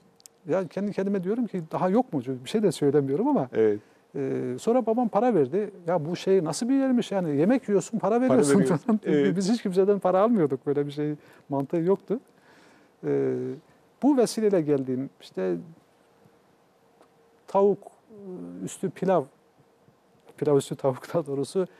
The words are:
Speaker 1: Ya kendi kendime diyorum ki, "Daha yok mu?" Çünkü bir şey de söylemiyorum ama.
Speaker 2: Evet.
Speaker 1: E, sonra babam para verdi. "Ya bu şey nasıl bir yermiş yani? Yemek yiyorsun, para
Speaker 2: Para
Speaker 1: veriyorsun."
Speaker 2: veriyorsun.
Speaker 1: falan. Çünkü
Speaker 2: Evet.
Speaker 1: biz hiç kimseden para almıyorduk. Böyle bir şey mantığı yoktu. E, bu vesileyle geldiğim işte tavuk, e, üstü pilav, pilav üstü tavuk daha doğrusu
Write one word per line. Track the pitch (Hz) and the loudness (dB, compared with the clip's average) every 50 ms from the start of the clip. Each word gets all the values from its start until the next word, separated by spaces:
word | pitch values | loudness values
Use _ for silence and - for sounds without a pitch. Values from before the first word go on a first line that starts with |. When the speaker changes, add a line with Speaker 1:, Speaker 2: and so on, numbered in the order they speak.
| _ _ _ _ _ - _ _ - 165 | _ _ _ _ _ -20 _ _ -6 -4
Speaker 1:
Ya | 151 190 190 - | -2 -2 -2 -4
kendi | - 180 202 208 175 | -6 -6 -6 -6 -4
kendime | - 196 202 202 196 170 | -4 -4 -2 -2 -4 -2
diyorum | 185 220 240 240 196 | -4 -2 -2 -4 -4
ki, | - 185 160 - | -6 -8 -8 -6
"Daha | - 139 170 185 | -4 -2 0 2
yok | 190 240 262 - - | 2 2 0 0 -4
mu?" | 139 117 | -6 -4
Çünkü | 131 135 123 131 | -4 -8 -8 -8
bir | - | -4
şey | - 226 214 | -2 0 0
de | 185 | 0
söylemiyorum | 131 - 151 143 135 151 139 135 135 160 233 294 | 0 2 2 4 4 4 2 2 -2 0 0 2
ama. | 285 208 135 120 - | 2 0 0 0 0
Speaker 2:
Evet. | 110 110 107 104 104 - _ _ _ _ _ - | 2 2 2 2 0 -6 _ _ _ _ _ -8
Speaker 1:
E, | 147 135 135 135 127 131 127 123 127 | -6 -4 -4 -4 -4 -4 -6 -6 -4
sonra | - 220 240 262 220 | -2 0 0 2 2
babam | 226 220 247 247 220 | 0 0 0 0 0
para | - 202 240 254 220 | 0 2 2 4 4
verdi. | 165 135 123 151 202 214 190 196 185 175 165 | 4 2 2 0 -4 -4 -4 -8 -12 -6 -2
"Ya | 180 175 143 | -2 -2 -2
bu | 156 180 | -4 -6
şey | - - 190 190 190 156 | -4 0 2 2 2 2
nasıl | 160 - - 240 233 | 0 -4 -4 -2 0
bir | 269 | 2
yermiş | 269 269 262 254 240 185 - | 2 2 2 2 2 0 0
yani? | 202 196 180 156 143 | -2 -2 -2 0 2
Yemek | 135 160 202 262 262 - - | 2 2 4 2 2 0 0
yiyorsun, | 208 185 - - - 208 | 0 0 0 0 -6 -2
para | - 196 220 240 | 0 0 0 2
Speaker 2:
Para | 254 254 | 2 4
Speaker 1:
veriyorsun." | 262 247 160 143 139 202 | 4 4 4 6 4 4
Speaker 2:
veriyorsun. | 160 131 - 143 - | 4 4 0 -2 0
Speaker 1:
falan. | - 220 214 - | 0 -2 0 0
Çünkü | - 151 147 | 0 2 2
Speaker 2:
Evet. | 139 - 165 190 | 2 2 2 0
Speaker 1:
biz | 196 180 247 | 0 0 0
hiç | 226 | 0
kimseden | - 202 180 190 190 202 202 190 | -2 -2 0 2 2 2 2 2
para | - 185 185 190 | 2 2 2 4
almıyorduk. | 202 233 247 202 156 135 135 127 - 147 | 4 4 4 2 2 2 0 -2 -2 -2
Böyle | 143 147 143 147 | -2 -2 -2 -4
bir | |
şey | 139 151 147 151 147 143 - - - - _ - | -4 -4 -4 -4 -6 -8 -12 -20 -20 -20 _ -4
mantığı | 143 139 139 - - 170 | -4 -4 -2 -2 -2 -2
yoktu. | 160 180 196 190 - - 208 269 - _ _ _ _ _ - _ _ _ _ _ _ _ _ - - | 0 0 0 -2 -2 -6 -6 -6 -6 _ _ _ _ _ -20 _ _ _ _ _ _ _ _ -10 -6
E, | 147 139 139 135 131 127 127 127 127 131 147 _ _ _ _ _ _ _ - - | -2 -2 0 0 -2 -2 -4 -6 -8 -10 -12 _ _ _ _ _ _ _ -2 0
bu | 277 302 247 | 2 4 4
vesileyle | 220 - - 226 220 208 196 180 | 2 0 0 0 0 2 2 2
geldiğim | 151 147 147 135 131 131 127 123 135 135 _ _ | 2 2 0 0 0 -2 -4 -4 -6 -8 _ _
işte | - - - 185 185 185 180 - 170 165 165 - _ _ _ _ _ _ _ _ _ _ _ _ _ _ _ _ _ _ _ _ _ _ _ _ - _ _ _ _ _ _ _ _ - | -20 -14 -8 -6 -4 -4 -4 -4 -8 -14 -20 -20 _ _ _ _ _ _ _ _ _ _ _ _ _ _ _ _ _ _ _ _ _ _ _ _ -20 _ _ _ _ _ _ _ _ -4
tavuk, | - 196 202 208 190 - - - _ _ _ _ | 0 2 2 2 2 0 -6 -20 _ _ _ _
e, | 220 202 202 190 185 180 175 175 175 185 190 | -20 -20 -16 -14 -14 -14 -14 -14 -14 -12 -12
üstü | 170 - - - 190 | -12 -10 -8 -8 -8
pilav, | - - 180 185 185 165 131 - _ _ _ _ _ _ _ _ _ _ _ _ _ _ _ _ _ _ _ - - - | -6 -4 -2 0 2 0 0 -4 _ _ _ _ _ _ _ _ _ _ _ _ _ _ _ _ _ _ _ -20 -10 -4
pilav | 147 147 143 139 | 0 2 2 2
üstü | - - 151 | 2 0 -8
tavuk | - - 135 127 127 - - - | -2 -2 -2 -2 -2 -8 -6 -4
daha | 170 160 | -4 -4
doğrusu | 143 139 135 139 - - 190 180 - - | -4 -4 -4 -4 -4 -2 -4 -4 -4 -8